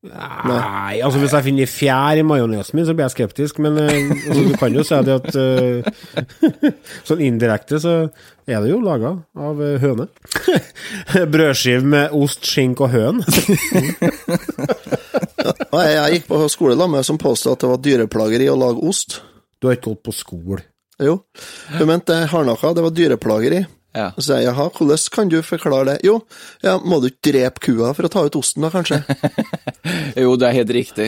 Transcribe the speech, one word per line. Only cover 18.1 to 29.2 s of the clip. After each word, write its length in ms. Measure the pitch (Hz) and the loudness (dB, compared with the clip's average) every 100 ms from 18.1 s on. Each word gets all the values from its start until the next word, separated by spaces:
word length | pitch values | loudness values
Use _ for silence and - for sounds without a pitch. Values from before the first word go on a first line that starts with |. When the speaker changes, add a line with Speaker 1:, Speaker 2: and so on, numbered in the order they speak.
| 110 107 113 135 | 0 0 2 2
Speaker 2:
å 80 | 139 | 2
lage 240 | 127 117 - | 0 0 -2
ost. 320 | 196 - - - _ _ _ | -2 -6 -12 -16 _ _ _
Speaker 1:
Du 60 | 127 | -2
har 80 | 123 | 0
ikke 140 | 117 | -2
gått 120 | 107 - | -8 -10
på 80 | - | -12
skole. 460 | - 90 85 95 - _ _ _ | -12 -12 -8 -8 -8 _ _ _
Speaker 2:
Jo. 180 | 135 180 _ - - - - 156 | 0 0 _ -20 -20 -18 -12 -2
Hun 140 | 160 | 2
mente 260 | 170 175 165 165 | 2 2 0 2
hardnakka, 400 | 170 139 139 147 | 0 0 0 0
det 120 | 170 165 | 0 0
var 80 | 160 | 2
dyreplageri. 680 | 165 120 117 107 117 170 185 _ _ | 2 2 0 0 2 0 -2 _ _
Speaker 3:
Ja. 160 | - 101 | -8 -8
Speaker 2:
Så 140 | - 127 | -6 -2
sier 160 | 135 | 0
jeg, 80 | 120 | 0
«Jaha, 160 | 123 151 | 0 -2
hvordan 320 | - 147 156 - | 0 2 2 0
kan 180 | - 208 | -2 0
du 60 | 160 | 0
forklare 460 | 160 165 - 135 135 | -2 -4 0 2 2
det?» 60 | 143 | 2
«Jo, 160 | 185 226 - - - - | 2 2 -2 -20 -20 -6
ja, 160 | 196 185 | -2 0
må 180 | 170 170 | 0 0
du 80 | 127 | 0
ikke 220 | - - | -2 0
drepe 300 | 135 127 - | 2 2 -2
kua 300 | - 117 117 143 | -2 0 0 0
for 80 | |
å 80 | 175 | -2
ta 140 | 196 151 | 0 0
ut 80 | 151 | 0
osten 300 | 127 - 156 | -4 -2 -2
da, 60 | |
kanskje?» 260 | 185 170 151 147 139 | -2 -2 -2 -2 -2